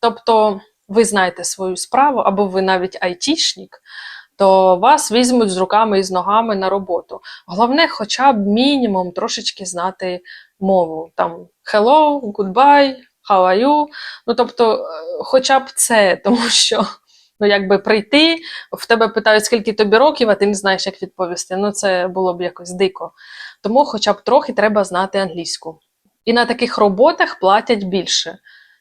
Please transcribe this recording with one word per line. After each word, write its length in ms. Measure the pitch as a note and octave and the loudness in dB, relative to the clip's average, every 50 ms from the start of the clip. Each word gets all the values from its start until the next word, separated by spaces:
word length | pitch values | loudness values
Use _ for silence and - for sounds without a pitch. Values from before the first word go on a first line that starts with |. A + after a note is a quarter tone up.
тобто 600 | - A#3 A3+ - _ - A3+ A3 G#3+ G#3+ G3 G3 - _ _ _ _ _ | -2 -2 -2 -2 _ 0 2 2 2 2 0 -4 -10 _ _ _ _ _
ви 160 | G3 A3+ A#3 | 0 2 2
знаєте 400 | G#3 G#3 G3+ F#3 F3+ - - F3 | 2 2 0 0 0 -2 -6 -10
свою 320 | - - - F#3+ F#3 F#3 | -10 -8 -6 -6 -6 -6
справу, 420 | F3+ - - - C4 C4+ D4 C#4 A3+ | -8 -8 -2 0 2 2 2 2 0
або 280 | - - G3 F#3+ G#3 | 0 0 0 0 -2
ви 160 | G3 F#3 F#3+ F#3+ | -2 0 -2 0
навіть 360 | F#3 F#3+ F#3 F3+ F#3 - - | 0 0 -2 -2 -6 -8 -6
айтішник, 840 | - F3+ F3 F3 - C#4 D#4 D#4+ - - - F#3+ F#3+ F#3+ - _ _ _ - - - - - - - _ _ _ | -6 -6 -6 -6 -4 -4 -2 -2 -2 -4 -6 -8 -14 -20 -20 _ _ _ -20 -20 -18 -18 -20 -20 -20 _ _ _
то 380 | G3 F#3+ F#3+ F#3+ F#3+ F#3 F#3 | 4 4 6 6 6 4 4
вас 360 | F3 F#3+ B3 D4+ D4+ D4 - G#3 | 4 4 4 4 4 2 0 0
візьмуть 380 | A#3+ B3+ B3 B3 B3 A3+ G3 | 0 2 2 2 2 0 0
з 60 | F#3 | 0
руками 420 | F#3 F#3 F#3 G3 G#3 A3+ A3 G3+ F#3+ | -2 -2 0 2 2 2 2 2 0
і 40 | F#3+ | 0
з 80 | F#3 | 0
ногами 460 | F#3 F#3 F3 G3 G3+ A3 A#3 A3+ G#3 | -2 -4 -2 0 0 0 0 0 -2
на 120 | F#3+ F#3+ F#3+ | -2 -2 -2
роботу. 520 | F#3+ G3+ G3 F#3 E3 - - - F3+ - - - - - _ | -2 -4 -4 -4 -6 -6 -6 -8 -16 -18 -18 -20 -20 -20 _
Головне, 420 | _ F3 F#3 A#3 A#3+ C4 D4+ E4+ D#4 | _ -2 -2 0 0 2 0 0 0
хоча 440 | - - A3 G#3 - - C4 C#4+ C4 | -2 -6 -8 -8 -4 2 2 2 2
б 140 | G#3 G3 | 2 0
мінімум 640 | G3+ G3+ A3+ B3+ C#4+ D4 C#4 B3 A3 G3 F#3 F3+ F3+ F3 | 0 0 2 2 2 2 0 0 0 0 -2 -4 -4 -6
трошечки 540 | F#3 F#3+ B3 - - G#3 - - - G3 | -8 -8 -6 -8 -8 -8 -10 -10 -10 -14
знати 540 | F3+ F3+ F3 E3+ F#3+ F#3 - F#3+ F#3 F3+ F3+ F3+ - - - - _ _ _ | -12 -8 -6 -6 -6 -6 -6 -8 -8 -8 -8 -10 -16 -20 -20 -20 _ _ _
мову. 500 | G3 F#3+ F#3+ F#3 F3 D#3+ D#3+ D#3+ E3 E3 _ | -2 0 2 2 2 0 -4 -10 -12 -12 _
Там, 320 | - F3+ F3 E3+ F3+ F3+ - _ _ _ - - | -4 -4 -4 -4 -10 -18 -20 _ _ _ -2 0
hello, 460 | G#3+ G#3 A#3+ C#4+ D#4 D#4 D4 D4 C#4+ B3+ G#3 G3+ | 2 4 4 4 4 4 4 0 -2 -4 -8 -6
goodbye, 640 | - G3+ F#3+ F3+ A3+ C4 C#4+ C#4+ C#4+ C#4+ C4+ C4 B3+ - _ _ _ _ - | -6 -6 -2 2 4 6 6 6 6 4 2 0 -6 -14 _ _ _ _ 0
how 100 | G#3 F#3 | 2 2
are 240 | F#3 F#3 F#3 G3+ A#3+ | 4 4 2 2 2
you? 220 | C#4 D4 D4+ - - - - - - - - _ | 2 2 0 0 -4 -8 -16 -18 -18 -20 -14 _
Ну, 80 | - A#3 | -6 -2
тобто, 400 | A#3+ A#3+ B3 - - A#3+ A3 G#3+ | -2 -2 -4 0 0 0 2 2
е, 40 | - - E3 E3 D#3 D#3+ E3 F3+ D3+ | -2 -4 -10 -12 -12 -12 -12 -10 -10
хоча 420 | - - - C4 B3+ - C4+ C4+ | -8 0 0 0 2 4 2 0
б 100 | B3+ - - | 0 -2 -6
це, 420 | - - - A#3 A3 G3+ F#3 F3 | -6 -2 0 2 4 4 4 2
<laughs> 80 | F3 - | 0 0
тому 240 | G3 A#3+ A#3 A#3 A#3 | 0 0 0 0 0
що, 360 | - - - - A3 A3 G#3+ - - - _ _ _ _ _ _ _ _ | 0 0 0 0 0 -2 -2 -4 -6 -14 _ _ _ _ _ _ _ _
ну, 60 | G#3 | 0
якби 320 | G#3 G3+ G3+ G3 F#3+ G3+ G3 | 2 2 2 2 2 0 0
прийти, 580 | G3+ G#3+ A3 A3 G#3 - - D4 D#4 E4 E4 E4 E4 - - - - - - | 2 0 0 0 0 2 2 4 4 4 2 -2 -6 -14 -16 -16 -14 -14 -14
в 140 | - - | -14 -2
тебе 220 | - A#3 A3+ A3+ A3 | 0 2 2 2 0
питають, 360 | A3 A3+ G#3 A3 G#3+ G#3+ G#3+ | 0 -2 2 2 2 2 2
скільки 280 | - B3 A#3 G#3 A3+ G#3+ | 2 -2 -2 -2 -4 -2
тобі 240 | G#3+ G#3+ G3+ G#3 | 0 0 2 4
років, 340 | A3 C4 D4+ - - B3 G#3+ | 4 4 4 2 2 0 0
а 40 | G3+ | 2
ти 120 | G3 G3+ | 2 2
не 80 | G3+ G#3 | 0 0
знаєш, 320 | G3 - G3 F#3+ F3+ - | 0 0 -2 -2 0 -4
як 160 | G3 F#3+ - - | -8 -8 -10 -12
відповісти. 540 | F#3 - - F#3 E3+ F3+ - - - F#3 | -14 -8 -6 -6 -6 -6 -10 -8 -8 -6
Ну, 140 | F#3 G3+ G#3 | -4 -4 -4
це 380 | G3 - - G3 F#3 F3+ F3+ F#3 | -4 -2 -2 0 0 0 -2 -2
було 260 | F3+ F#3+ F#3 F#3 F3 | -2 -2 -2 -2 -2
б 80 | F3 F3+ | -2 -6
якось 300 | F3+ F3 - F3+ F3 F3+ | -8 -8 -10 -14 -14 -4
дико. 400 | F3+ G3 F#3+ F#3+ - E3+ F3+ - _ - - - - - - - _ _ | -2 -2 -2 -2 -6 -12 -14 -14 _ -20 -20 -20 -20 -20 -20 -20 _ _
Тому 220 | G3+ A3 C4 C#4+ | -2 0 0 0
хоча 280 | C#4 - G#3+ - G#3+ G3 | 0 -2 -4 -2 -2 -2
б 120 | - _ | -2 _
трохи 280 | - A#3 D4 C#4+ - G#3+ | 2 2 2 2 0 -2
треба 320 | - G3+ G#3+ G#3 G#3 G3 | 0 0 2 2 0 -2
знати 340 | F#3 F#3 F3+ F#3+ F#3+ - G3 | -2 -2 -4 -4 -2 -2 -4
англійську. 600 | G3 F#3 D#3+ F3 E3 D#3 - - - E3 D#3+ - _ _ _ _ _ _ _ _ _ | -4 -4 -6 -10 -10 -10 -10 -12 -12 -16 -16 -18 _ _ _ _ _ _ _ _ _
І 80 | - A3+ | -2 0
на 120 | A#3+ A#3+ | 0 0
таких 340 | A#3+ A#3+ B3 B3 A#3+ - - | 0 -2 -4 -4 -4 0 2
роботах 600 | G#3+ G#3 G3 F#3+ B3+ D#4 E4+ - F4+ D#4+ - - | 2 2 4 4 2 2 4 2 -2 -4 -2 -2
платять 460 | F#3+ F#3 G3 A3 A3+ - A#3+ G#3 G3 | 2 2 2 2 2 0 -2 -2 -2
більше. 540 | F#3 F3+ G3 E3+ - - - - E3 E3+ - _ _ - - _ _ _ _ | -4 -4 -4 -2 -2 -4 -4 -4 -6 -12 -16 _ _ -20 -20 _ _ _ _